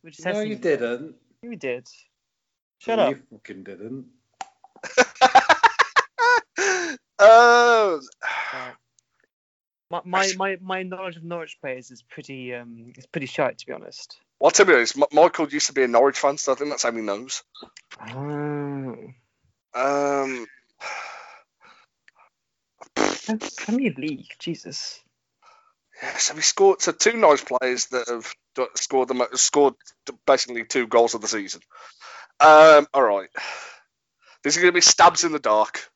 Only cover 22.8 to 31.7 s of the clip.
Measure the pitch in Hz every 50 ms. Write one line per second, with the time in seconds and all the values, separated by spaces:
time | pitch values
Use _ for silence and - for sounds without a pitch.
22.8 | - _ _ - 52 50 50 - - - 220 220 - - - - - - 220 254
23.8 | 277 214 131 135 139 156 147 - - _ - _ - 170 165 - - - 151 -
24.8 | - - - - _ _ _ _ _ _ _ _ _ - _ _ _ _ _ _
25.8 | _ _ _ - - - - - - - 151 156 160 - - - 196 196 185 -
26.8 | - 175 165 - - 220 233 226 214 160 147 135 - - 127 123 131 127 127 117
27.8 | - - 131 123 - 120 120 117 107 - - _ _ _ _ - 127 107 _ -
28.8 | - - 139 131 127 123 131 123 123 104 123 123 - - - 147 143 139 139 _
29.8 | _ - _ _ _ 135 127 _ _ - 135 123 - 123 123 117 117 _ - 135
30.8 | 120 110 113 117 117 113 - 113 101 104 113 107 98 92 - 95 _ _